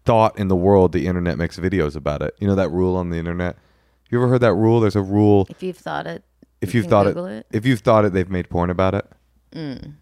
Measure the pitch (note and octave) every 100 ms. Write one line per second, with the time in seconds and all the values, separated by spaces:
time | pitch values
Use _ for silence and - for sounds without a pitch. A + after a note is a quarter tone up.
0 | - A2+ A2 - G2 F#2 F#2 G2+ F#2 E2+
1 | D#2 F2+ F2 C#2 E2+ - F2 F#2 D2+ D2
2 | C#2+ C#2+ D2 - G2+ G2 F2+ E2+ F#2 F#2
3 | F2 E2+ E2+ F2 F2+ - _ _ _ _
4 | _ A#2+ B2 B2+ A#2 F#2+ A2+ A#2 G#2+ G2+
5 | F#2+ G2+ G#2 G#2 F#2+ - F#3 F3 - D3
6 | E3 E3 _ _ _ _ - A#2+ F#2 G#2+
7 | G2+ F#2+ F#2+ G#2+ - - A#2 B2 - A2
8 | G#2 F#2 F2+ F#2 F2 F2 F2 F2+ F#2+ G2
9 | - _ _ _ _ - D#3 B2+ - D3